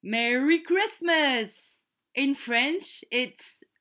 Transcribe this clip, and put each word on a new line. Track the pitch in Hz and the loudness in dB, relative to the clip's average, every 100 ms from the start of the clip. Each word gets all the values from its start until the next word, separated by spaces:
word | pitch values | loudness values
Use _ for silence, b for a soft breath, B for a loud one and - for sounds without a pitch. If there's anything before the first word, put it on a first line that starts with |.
Merry | - 226 233 247 285 330 | -4 -2 2 2 4 2
Christmas. | 330 359 440 - 339 320 285 247 214 - - - _ _ _ | 2 0 0 -2 2 4 4 2 -2 -6 -10 -14 _ _ _
In | - 277 | -2 0
French, | 277 - 233 269 349 - - - | 0 0 2 2 -2 -4 -8 -4
it's | 240 254 - - - - _ | -2 -2 -4 -6 -6 -14 _